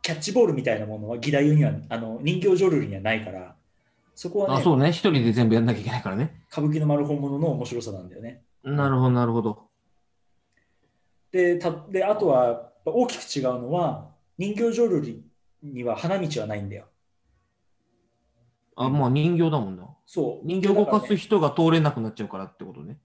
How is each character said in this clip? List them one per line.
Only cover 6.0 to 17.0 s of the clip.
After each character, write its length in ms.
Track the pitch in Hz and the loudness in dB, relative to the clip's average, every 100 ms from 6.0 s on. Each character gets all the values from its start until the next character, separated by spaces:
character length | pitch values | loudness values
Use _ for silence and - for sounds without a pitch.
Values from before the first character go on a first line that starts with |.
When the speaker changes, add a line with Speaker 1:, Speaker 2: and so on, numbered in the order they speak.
Speaker 2:
か 80 | 101 | -4
ら 60 | 95 | -4
ね。 280 | 156 - _ | -4 -6 _
Speaker 1:
歌 100 | - | -2
舞 100 | 151 | -2
伎 80 | 156 | 0
の 80 | 147 | 0
丸 180 | 147 143 | 0 0
本 160 | 143 | -2
物 160 | 139 139 | -4 -2
の 120 | 165 | -2
面 160 | 123 120 | -2 -6
白 140 | 120 | -8
さ 80 | 110 | -8
な 100 | 95 | -12
ん 80 | 90 | -14
だ 60 | 92 | -16
よ 60 | |
ね。 180 | 117 120 _ _ | -16 -16 _ _
Speaker 2:
な 260 | 135 147 139 | -6 0 2
る 60 | 131 | 4
ほ 80 | |
ど、 80 | 127 | 4
な 140 | 123 120 | 4 2
る 40 | |
ほ 120 | 117 | 0
ど。 260 | 110 104 _ _ _ _ _ _ _ _ _ _ _ _ _ _ _ _ _ | -2 -6 _ _ _ _ _ _ _ _ _ _ _ _ _ _ _ _ _
Speaker 1:
で、 280 | 185 175 175 | 2 2 2
た-、 120 | 175 156 - | -2 -6 -6
で、 140 | 190 | -2
あ 120 | 190 208 | 0 2
と 120 | 190 | 4
は、 440 | 131 123 117 - _ - | 4 4 0 -8 _ -2
大 200 | 240 247 | 0 0
き 100 | - | -2
く 220 | - 143 | -8 -4
違 40 | 127 | -2
う 160 | 123 | -4
の 100 | 120 | -2
は、 400 | 175 160 - - _ _ - | 0 0 -4 -12 _ _ -8
人 180 | 190 208 | -6 0
形 180 | 233 | 0
浄 120 | 233 233 | 2 2
瑠 140 | 165 | 2
璃 220 | 120 113 - _ _ _ | -2 -10 -18 _ _ _
に 220 | 147 127 | -14 -6
は 120 | 120 113 | -4 -4
花 220 | 160 196 | -2 -2
道 240 | 170 147 | -2 -4
は 60 | 107 | -4
な 80 | 104 | -6
い 80 | |
ん 60 | 101 | -8
だ 60 | 98 | -12
よ。 120 | - _ | -18 _